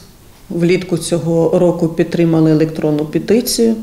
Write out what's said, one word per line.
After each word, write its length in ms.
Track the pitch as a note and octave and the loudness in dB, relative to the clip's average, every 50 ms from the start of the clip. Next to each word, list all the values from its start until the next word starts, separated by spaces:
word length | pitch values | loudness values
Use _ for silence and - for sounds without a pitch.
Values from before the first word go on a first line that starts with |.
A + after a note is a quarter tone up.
| - - - - - - - - - - | -18 -20 -20 -20 -20 -20 -20 -20 -14 -10
Влітку 480 | F3 E3+ E3+ E3+ F#3 F3+ F3+ - F3 | -4 -2 0 2 0 0 -2 -4 -6
цього 640 | D#3+ - - F3 E3 C#3+ E3 E3 E3 E3 - - F3+ | -6 -4 -4 -4 -2 -2 0 0 0 2 2 2 2
року 280 | F3+ F3 E3+ E3+ E3 | 2 2 2 0 -2
підтримали 640 | D#3 E3 - E3 E3 - E3+ E3+ E3 D#3+ D#3+ D#3 D#3+ | -2 0 -2 -2 -2 0 0 0 2 2 4 4 4
електронну 540 | D#3 D#3 D#3+ D#3 D#3 - - D3+ D3+ D3+ D3+ | 4 2 2 0 -2 -4 -2 -2 -2 -2 -2
петицію 720 | D3+ - E3+ D#3 - G3 A#3+ B3 - - - A#3 A3+ A3+ A3 | -2 -4 -4 0 2 0 0 0 -2 -2 0 0 0 0 -2